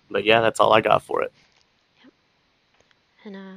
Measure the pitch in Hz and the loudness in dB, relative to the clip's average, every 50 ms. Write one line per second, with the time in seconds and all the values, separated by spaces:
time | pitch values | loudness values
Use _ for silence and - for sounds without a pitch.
0 | _ _ 101 104 101 107 113 117 113 110 - - 107 107 110 113 107 110 - - | _ _ -8 -4 0 2 2 2 2 0 0 0 2 4 4 2 4 2 0 0
1 | - - - - - - _ _ _ _ _ _ _ _ _ _ _ _ _ _ | 0 -4 -6 -6 -6 -8 _ _ _ _ _ _ _ _ _ _ _ _ _ _
2 | 240 277 _ _ _ _ _ _ _ _ _ _ _ _ _ _ _ _ _ _ | _ -20 _ _ _ _ _ _ _ _ _ _ _ _ _ _ _ _ _ _
3 | _ _ _ _ _ 214 190 196 190 190 190 | _ _ _ _ _ -20 -20 -18 -18 -20 -20